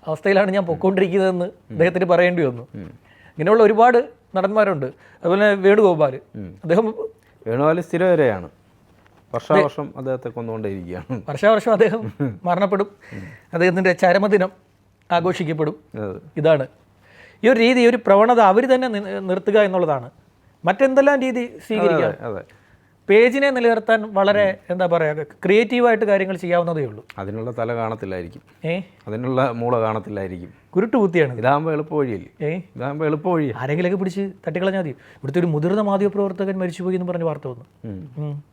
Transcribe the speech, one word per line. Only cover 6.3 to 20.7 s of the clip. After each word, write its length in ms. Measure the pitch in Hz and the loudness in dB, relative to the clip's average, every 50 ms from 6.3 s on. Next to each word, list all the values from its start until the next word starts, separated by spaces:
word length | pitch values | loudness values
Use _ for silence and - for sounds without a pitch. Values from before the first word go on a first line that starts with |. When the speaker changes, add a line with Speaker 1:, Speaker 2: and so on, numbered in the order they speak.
| _ | _
Speaker 2:
ഉം. 180 | 113 101 90 90 101 - | -14 -14 -14 -14 -14 -2
Speaker 1:
അദ്ദേഹം 320 | 160 165 190 226 214 220 - - - - _ _ _ _ _ - | 0 2 2 2 0 -4 -6 -10 -10 -10 _ _ _ _ _ -8
Speaker 2:
വേണുഗോപാൽ 340 | 113 113 123 143 151 160 175 | -6 -2 0 2 2 0 0
സ്ഥിരവരെയാണ്. 720 | 170 170 - 170 180 185 180 160 147 123 104 95 87 73 _ _ _ _ _ _ _ _ _ _ _ _ _ _ _ _ - | -2 -4 -2 0 2 2 4 4 4 2 0 -2 -8 -12 _ _ _ _ _ _ _ _ _ _ _ _ _ _ _ _ -10
വർഷാവർഷം 480 | 120 - - 156 151 151 143 - - 147 | -10 -2 2 2 2 2 2 -2 -8 -12
Speaker 1:
അതെ. 160 | 139 - - | -12 -12 -12
Speaker 2:
അദ്ദേഹത്തെ 300 | 135 131 131 127 - 123 | -8 -8 -8 -8 -8 -10
കൊന്നുകൊണ്ടേയിരിക്കുകയാണ്. 920 | 117 120 117 113 110 110 110 104 98 98 87 85 90 90 78 _ 131 117 - - | -10 -10 -10 -8 -8 -8 -6 -8 -8 -8 -10 -10 -12 -12 -10 _ -10 -10 -8 -10
Speaker 1:
വർഷാവർഷം 440 | 143 135 - 202 226 214 208 240 220 | -8 0 2 2 2 4 2 0 2
അദ്ദേഹം 400 | 190 220 214 175 233 220 113 - _ | 2 2 2 0 -2 -8 -10 -8 _
Speaker 2:
<laughs> 220 | 143 131 107 90 - | -6 -6 -6 -6 -4
Speaker 1:
മരണപ്പെടും. 460 | 175 175 175 202 196 202 190 202 202 - _ _ - - | -4 -2 0 0 -2 0 -2 -2 -4 -8 _ _ -18 -16
Speaker 2:
ഉം. 100 | - 98 156 151 - _ _ - | -16 -16 -16 -20 -20 _ _ -2
Speaker 1:
അദ്ദേഹത്തിൻ്റെ 400 | 170 175 180 170 185 190 185 180 | 0 2 2 2 2 2 0 0
ചരമദിനം 600 | 175 - 185 175 196 196 214 202 208 180 185 - _ _ _ _ _ _ _ _ _ _ _ 175 | 2 2 4 4 4 2 2 2 2 0 0 -4 _ _ _ _ _ _ _ _ _ _ _ -2
ആഘോഷിക്കപ്പെടും. 640 | 175 165 185 180 - 180 147 160 156 160 151 - - _ _ _ | 0 0 0 -2 -2 -4 -6 -2 -2 -2 -4 -4 -8 _ _ _
Speaker 2:
അതെ. 260 | - 107 101 92 101 - 156 _ | -10 -10 -8 -10 -12 -14 -12 _
Speaker 1:
ഇതാണ് 300 | - 147 160 160 147 131 131 _ _ _ _ _ _ _ _ _ - - - _ _ - | -2 2 2 2 2 2 -4 _ _ _ _ _ _ _ _ _ -20 -20 -20 _ _ 2
ഈ 40 | 220 | 2
ഒരു 100 | 262 226 | 4 4
രീതി, 280 | 233 233 262 247 240 | 4 4 4 6 4
ഒരു 100 | 233 240 | 4 4
പ്രവണത 440 | 240 - - 196 196 214 233 247 233 | 2 2 4 6 6 6 6 4 4
അവർ 340 | 226 196 190 214 254 262 262 | 6 4 6 4 4 4 2
തന്നെ 140 | 254 262 254 | 2 2 -2
നി-, 160 | 220 202 208 190 196 202 | -4 -6 -8 -6 -8 -8
നിർത്തുക 380 | 190 190 180 190 185 - 202 214 | -4 -2 -4 -2 -2 2 4 4
എന്നുള്ളതാണ്. 520 | 208 196 185 185 175 156 147 135 120 127 _ _ _ _ _ _ _ _ _ _ _ | 4 4 2 0 0 0 -2 -4 -4 -10 _ _ _ _ _ _ _ _ _ _ _
മറ്റെന്തെല്ലാം 560 | 165 | -2